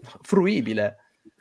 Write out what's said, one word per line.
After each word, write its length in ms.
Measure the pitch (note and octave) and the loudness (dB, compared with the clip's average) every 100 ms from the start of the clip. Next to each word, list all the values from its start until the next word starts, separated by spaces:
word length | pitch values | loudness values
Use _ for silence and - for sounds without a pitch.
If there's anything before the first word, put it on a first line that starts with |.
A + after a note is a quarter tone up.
| - - | -16 -20
fruibile. 760 | - G3 F#3 G#3 A2 G#2+ G#2 - _ _ - _ | 0 2 4 0 -2 -2 -4 -6 _ _ -20 _